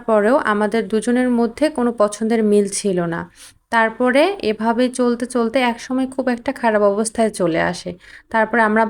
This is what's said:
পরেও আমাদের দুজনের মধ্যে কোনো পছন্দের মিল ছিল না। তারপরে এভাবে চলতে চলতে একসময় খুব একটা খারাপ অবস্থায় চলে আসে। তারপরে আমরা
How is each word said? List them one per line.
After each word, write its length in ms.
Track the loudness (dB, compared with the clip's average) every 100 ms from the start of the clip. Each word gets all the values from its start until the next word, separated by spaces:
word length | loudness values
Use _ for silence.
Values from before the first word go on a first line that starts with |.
| 0
পরেও 300 | 2 4 2
আমাদের 380 | 2 0 0 -2 -2
দুজনের 400 | -2 0 0 2
মধ্যে 340 | 0 0 0 -2
কোনো 200 | 0 -2 2
পছন্দের 400 | 0 0 -2 2 4
মিল 160 | 4 2 -2
ছিল 200 | -2 -2 -2
না। 80 | -4 -8 -14 -20 _ -2
তারপরে 500 | 0 0 0 0 2 2 0 -4
এভাবে 340 | -2 -2 0 0 0
চলতে 260 | -2 -2 -2
চলতে 240 | -2 0 0 0
একসময় 380 | -2 -4 -4 -4
খুব 100 | -4 -4
একটা 160 | -4 -4 -4
খারাপ 220 | 0 2 2
অবস্থায় 380 | 2 -2 0 -2 0
চলে 200 | -2 0 -2
আসে। 200 | -4 -10 -14 -18 -20 -4
তারপরে 300 | -2 0 2 2
আমরা 160 | 2 0